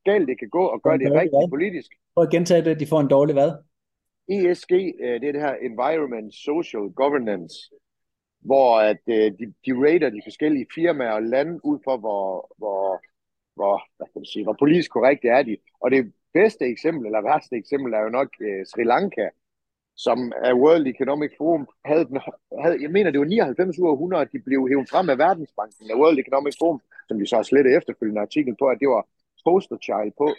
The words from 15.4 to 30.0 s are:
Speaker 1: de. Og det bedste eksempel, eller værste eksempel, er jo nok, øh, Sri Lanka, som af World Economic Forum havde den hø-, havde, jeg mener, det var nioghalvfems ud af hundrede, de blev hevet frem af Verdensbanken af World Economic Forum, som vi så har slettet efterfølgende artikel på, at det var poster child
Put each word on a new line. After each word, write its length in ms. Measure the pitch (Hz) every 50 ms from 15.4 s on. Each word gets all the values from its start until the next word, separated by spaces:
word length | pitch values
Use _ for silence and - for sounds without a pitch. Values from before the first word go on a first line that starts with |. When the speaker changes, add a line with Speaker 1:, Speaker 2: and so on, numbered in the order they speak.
| 143
Speaker 1:
de. 140 | 117 107 - _ _ _ - -
Og 80 | 127
det 220 | 131 135 127 104 - _ _ _ - 160
bedste 260 | 196 220 214 - 147 127 117
eksempel, 320 | - - 156 170 156 120
eller 220 | 104 107 107 101 117
værste 260 | 147 151 - - - 117 98
eksempel, 280 | - 143 139 139 123 110
er 100 | 107 107
jo 40 | 110 117 127
nok, 120 | 139 127 _ - -
øh, 200 | 107 101 95 95
Sri 180 | - - - 117
Lanka, 420 | 113 120 143 190 196 - - 104 87 - _ _ _ _ _ _ _ _ _ _ _ _
som 220 | - - 123 120 120 127 120 113 - - 127
af 60 | 127 123 131
World 240 | 151 165 170 151 131 120
Economic 380 | - 135 123 139 151 147 139 - -
Forum 260 | 147 160 170 156 139 - _ _ -
havde 200 | 135 147 160 165 120
den 80 | 131 135 -
hø-, 160 | - - - _ - - - 139
havde, 140 | 165 175 - 139
jeg 60 | 151
mener, 200 | 170 202 214 175
det 100 | 139 143
var 120 | 143 151 196
nioghalvfems 460 | 226 202 143 120 - 180 190 165 170
ud 120 | 180 175 151
af 80 | 131 156
hundrede, 300 | 180 185 170 139 - -
de 60 | 135 -
blev 140 | 131 135 135 131 127 135
hevet 160 | 139 131 - -
frem 140 | 160 190 170 135
af 60 | 123
Verdensbanken 720 | 151 175 190 170 156 - - - 104 110 101 _ 110 110 110
af 40 | 123
World 180 | 147 160 165 131
Economic 360 | 127 - 131 135 143 147 139 -
Forum, 200 | 160 165 165 127 _ _ _ - - -
som 120 | 113 110
vi 60 | 101
så 100 | - -
har 60 | 113 107
slettet 340 | - - 151 143 127 131 170
efterfølgende 480 | 170 - 117 - - 110 107 107 104
artikel 280 | 104 - 151 151 123 113 -
på, 60 | 139 135 123
at 80 | 110
det 80 | 135 139
var 160 | 127 107 - _ _ _ _ _ _ _ -
poster 340 | 160 175 196 190 - 120 107 -
child 260 | - 107 101